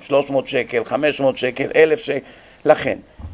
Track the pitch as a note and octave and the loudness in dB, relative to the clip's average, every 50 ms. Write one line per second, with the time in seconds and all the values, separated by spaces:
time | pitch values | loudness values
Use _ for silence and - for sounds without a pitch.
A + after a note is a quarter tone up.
0 | - - C#3+ C3+ C#3+ - C#3 C3+ B2+ - C#3 B2+ A#2 - B2 A#2 A2 - A#2 B2+ | -4 0 0 0 2 0 0 -2 -2 0 -2 -2 -2 -2 -2 -2 -2 -2 -2 0
1 | D3+ D3+ C#3 - C#3 C3 B2+ - C3 B2+ B2 - - - - - D#3+ D#3+ D3+ D3 | 0 0 0 2 0 0 0 0 -2 -4 -2 -2 -4 0 4 4 4 4 4 0
2 | - - C#3+ C3+ - - - - - - - - - - B2 - - C3 G2 - | -2 -4 -6 -6 -6 -10 -16 -20 -20 -20 -16 -2 2 2 2 2 2 -2 -4 -6
3 | - - - - - - | -8 -16 -18 -16 -16 -16